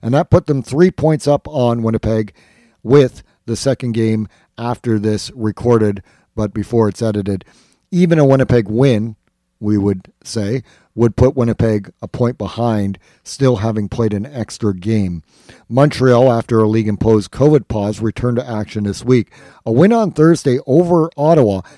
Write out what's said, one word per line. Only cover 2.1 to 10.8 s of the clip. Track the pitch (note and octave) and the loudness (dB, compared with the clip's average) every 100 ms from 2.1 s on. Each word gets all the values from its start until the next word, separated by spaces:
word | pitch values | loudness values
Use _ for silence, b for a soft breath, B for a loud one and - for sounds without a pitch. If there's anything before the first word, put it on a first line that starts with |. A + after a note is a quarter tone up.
| A2 G#2+ b b b b b | -2 -4 b b b b b
with | A2 C#3+ C3 - - _ - | 2 4 4 -2 -20 _ -10
the | A2+ | -6
second | C3+ B2+ B2 | -4 -4 -4
game | A2+ A2+ A2 G#2 b b - | -2 0 -2 -4 b b -10
after | A#2+ A#2+ A#2+ A2 | -8 -6 -2 -2
this | G#2+ G#2+ - | 0 -2 -6
recorded, | B2+ G#2+ G2 B2+ A#2 G#2+ G2+ b b b - | -6 -6 -2 0 2 2 -2 b b b -8
but | G#2+ | -6
before | G#2+ G2+ A#2 G#2+ | -6 -4 0 0
it's | F#2+ | 0
edited. | A2+ G#2 G2 G2 - b b b _ | -4 -4 -4 -8 -12 b b b _
Even | F3+ F3 E3 | 0 2 4
a | C#3 | 4
Winnipeg | C3+ B2+ B2 G2+ | 4 2 0 0
win, | G#2+ C#3 A2 A2+ A2 _ _ _ _ | 0 2 2 -2 -10 _ _ _ _
we | G#2+ G#2+ | -2 0
would | G2+ F#2+ - _ | 0 -2 -8 _
say, | - A#2 G2+ B2+ b b | -12 -8 -4 -6 b b